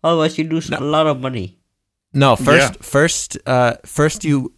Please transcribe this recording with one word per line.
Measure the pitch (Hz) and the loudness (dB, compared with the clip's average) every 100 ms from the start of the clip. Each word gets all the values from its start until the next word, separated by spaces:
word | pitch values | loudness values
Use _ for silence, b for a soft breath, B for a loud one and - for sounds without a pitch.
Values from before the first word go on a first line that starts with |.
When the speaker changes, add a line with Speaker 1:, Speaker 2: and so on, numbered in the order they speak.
Speaker 1:
otherwise | 160 165 156 165 | 0 0 0 -2
you | |
lose | 156 160 - | -4 -4 -4
Speaker 2:
No. | - | -6
Speaker 1:
a | |
lot | 143 156 156 | -2 0 0
of | 135 | -2
money. | 131 123 90 _ _ _ _ _ _ | -6 -8 -10 _ _ _ _ _ _
Speaker 2:
No, | 139 139 113 | 2 4 4
first, | 131 127 135 - | 4 4 2 -2
Speaker 3:
Yeah. | |
Speaker 2:
first, | - 139 165 - - - - | -2 0 0 -2 -8 -10 -2
uh, | 127 123 117 | 2 2 -2
first | - - 151 - | -10 -2 -2 -2
you | 151 143 131 | -2 -2 -2